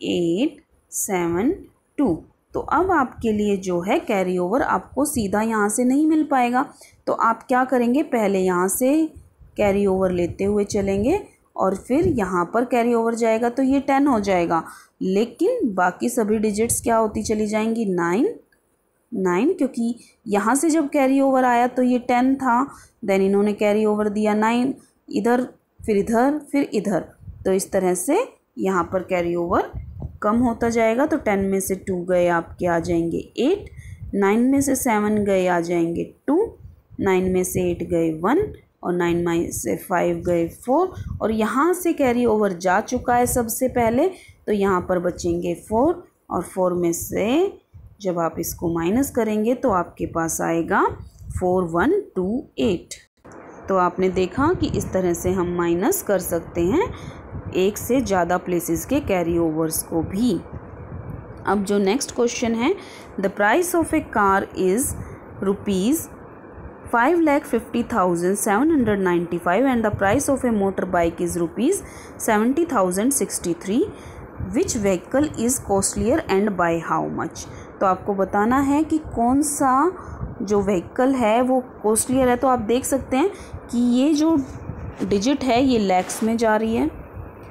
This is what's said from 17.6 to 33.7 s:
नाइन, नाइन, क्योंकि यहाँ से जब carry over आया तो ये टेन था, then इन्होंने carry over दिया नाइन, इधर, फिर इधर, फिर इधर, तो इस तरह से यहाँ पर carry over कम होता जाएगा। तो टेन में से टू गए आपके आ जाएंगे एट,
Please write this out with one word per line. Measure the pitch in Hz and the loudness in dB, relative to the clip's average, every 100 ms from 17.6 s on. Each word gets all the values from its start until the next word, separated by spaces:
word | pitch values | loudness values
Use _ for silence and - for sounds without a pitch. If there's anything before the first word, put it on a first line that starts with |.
| 220 226 | 0 0
नाइन, | 220 180 170 185 349 - - _ _ _ _ _ _ | 0 0 0 2 0 -2 -14 _ _ _ _ _ _
नाइन, | 214 185 175 262 | -2 0 2 2
क्योंकि | 381 262 254 233 240 - _ - | 2 -2 -2 -4 -4 -12 _ -4
यहाँ | 202 202 | 0 2
से | 269 330 | 2 2
जब | 311 285 | 2 2
carry | 294 262 269 | 2 4 4
over | 269 262 | 4 4
आया | 254 240 247 | 4 4 2
तो | 247 | 2
ये | 254 247 | 2 2
टेन | 247 247 254 | 2 2 2
था, | 269 262 240 277 - - _ | 2 2 0 0 -6 -20 _
then | 208 190 | 0 2
इन्होंने | 196 196 208 | 4 4 2
carry | 202 208 208 | 2 2 2
over | 214 208 214 | 2 2 0
दिया | 208 214 | 0 2
नाइन, | 208 220 240 254 269 - _ - | 2 2 2 0 -4 -12 _ -6
इधर, | - 208 247 254 - _ - | -2 2 2 0 -8 _ -10
फिर | - 202 | 0 0
इधर, | 202 226 254 302 285 | 2 2 2 0 -2
फिर | 285 277 | -2 0
इधर, | - 196 185 - - - - | -2 0 -2 -4 -12 -20 -6
तो | - | 0
इस | 190 190 | 0 0
तरह | 196 185 | 0 0
से | 180 - 330 523 - _ - | 0 0 0 0 -8 _ -6
यहाँ | 190 185 | -2 0
पर | 170 190 | 0 -2
carry | 180 185 175 | -2 -2 0
over | 175 170 220 403 - - - - - | -2 0 0 -2 -6 -12 -12 -12 -4
कम | 214 226 | 0 2
होता | 247 226 233 | 2 0 0
जाएगा। | 233 226 226 302 | 2 2 2 2
तो | 311 | 0
टेन | - 196 | 0 0
में | 196 190 | 2 0
से | 190 190 | -2 -4
टू | - 180 | -4 -4
गए | 175 180 175 | 0 2 4
आपके | 170 165 - 175 | 2 -2 -4 0
आ | 170 | 0
जाएंगे | 170 170 170 165 | 0 0 0 -4
एट, | - - 240 - - | -6 -2 0 0 -4